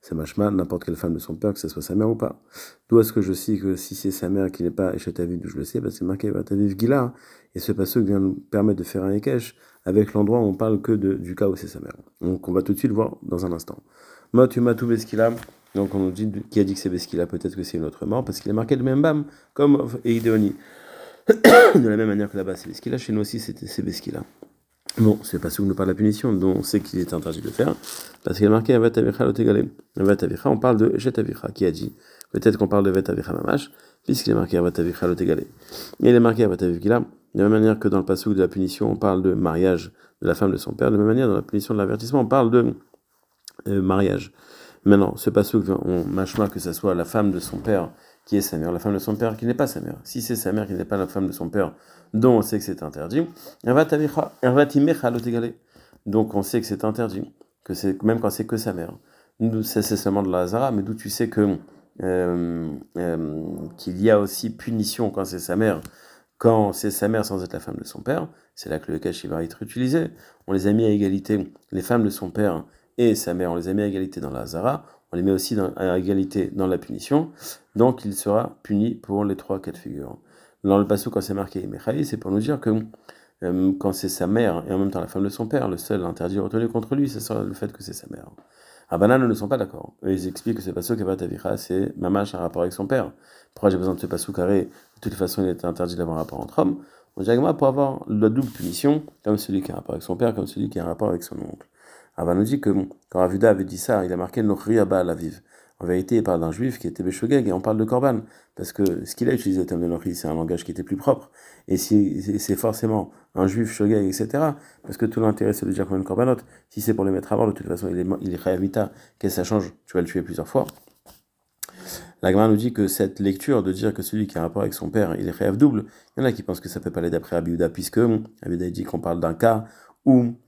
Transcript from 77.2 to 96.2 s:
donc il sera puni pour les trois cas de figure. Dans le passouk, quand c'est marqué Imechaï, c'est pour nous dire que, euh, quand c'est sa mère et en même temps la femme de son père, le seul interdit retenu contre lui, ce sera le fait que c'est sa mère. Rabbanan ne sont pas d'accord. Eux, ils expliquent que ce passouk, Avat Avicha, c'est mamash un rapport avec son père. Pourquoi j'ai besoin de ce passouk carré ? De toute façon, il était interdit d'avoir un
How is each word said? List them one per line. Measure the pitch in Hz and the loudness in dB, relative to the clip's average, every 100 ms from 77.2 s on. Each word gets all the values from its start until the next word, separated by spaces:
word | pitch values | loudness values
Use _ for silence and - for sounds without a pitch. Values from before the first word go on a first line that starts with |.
| 160 - - - _ | 0 -8 -18 -18 _
donc | 104 120 127 | 4 4 4
il | 104 | -6
sera | 95 - 104 117 - | -6 0 0 0 -8
puni | - 104 110 | -2 0 0
pour | 113 - 101 | -2 -4 -2
les | 104 95 | 0 -4
trois | - 95 | -4 -6
cas | - | -6
de | - | -12
figure. | - 73 67 - _ _ _ _ | -12 -12 -12 -16 _ _ _ _
Dans | 98 98 | 4 4
le | 101 | 4
passouk, | 104 - | 2 0
quand | 107 | -4
c'est | 92 | -4
marqué | 101 95 98 | -6 -6 -8
Imechaï, | 98 101 - 131 | -10 -8 -4 -4
c'est | 143 113 | -4 -6
pour | 98 | -2
nous | 98 | -2
dire | 113 143 | 0 -2
que, | - 110 110 - _ - _ _ | 0 -2 -2 -14 _ -20 _ _
euh, | 92 92 95 95 | -4 2 2 2
quand | 101 | -2
c'est | 92 95 | -2 -6
sa | - 90 | -4 0
mère | 107 113 85 - | 2 2 0 -2
et | |
en | 95 | -2
même | 98 | -2
temps | 92 | -2
la | 87 | -6
femme | 95 | -4
de | 98 | -4
son | - 110 | -4 -4
père, | 143 120 | -2 -2
le | 87 | -4
seul | - 104 | -4 -4
interdit | 87 85 87 98 | -4 -6 -4 -4
retenu | 98 110 117 | -2 -2 -2
contre | 113 110 | -4 -4
lui, | 139 139 | -2 -2
ce | 107 | -4
sera | 110 110 | -6 -4
le | 98 | -6
fait | 98 107 | -6 -10
que | - | -10
c'est | - | -16
sa | - - | -14 -14
mère. | - - - _ _ - - _ | -16 -18 -20 _ _ -20 -20 _
Rabbanan | 87 101 127 127 | 2 4 6 4
ne | |
sont | 107 101 | 0 -2
pas | 92 | -2
d'accord. | 95 - - _ | -4 -8 -16 _
Eux, | - | -2
ils | 92 90 | -2 -2
expliquent | 90 - 113 | -6 -4 -4
que | |
ce | 92 | -4
passouk, | 87 87 113 | -8 -4 -2
Avat | 92 95 | -2 -2
Avicha, | 95 - 95 104 | -4 -6 -4 -6
c'est | - 92 98 - | -2 -2 -2 -2
mamash | 90 98 101 | 0 0 0
un | 90 | -4
rapport | 87 90 | -6 -2
avec | 87 | -4
son | 90 98 | -2 -2
père. | 135 95 - _ - _ | -2 -2 -10 _ -20 _
Pourquoi | - 104 | 0 2
j'ai | 92 | 2
besoin | 92 | 0
de | 90 | -2
ce | 92 | -4
passouk | 90 - 95 | -6 -6 -2
carré ? | 90 98 110 - _ _ | 2 2 0 -8 _ _
De | |
toute | - | -8
façon, | 95 92 - | -4 -4 0
il | 95 | -2
était | 87 | 0
interdit | 87 85 90 87 | -4 -4 -4 -4
d'avoir | 85 | -4
un | 80 | -4